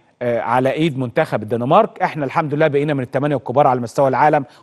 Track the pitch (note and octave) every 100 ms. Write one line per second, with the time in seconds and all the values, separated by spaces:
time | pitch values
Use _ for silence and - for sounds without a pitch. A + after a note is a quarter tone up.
0 | _ - B2 A#2 E2 A#2+ C3 C3 E3 C3
1 | B2+ C3+ D#3 B2+ G#2+ A#2 B2 F3 B3 -
2 | F3+ D#3+ C3 E3 D#3 D3 D#3 C#3+ D3+ C#3+
3 | B2 C3+ D3 C#3 - B2 C#3+ B2+ A#2+ -
4 | C#3 B2+ D3+ D3+ C3+ -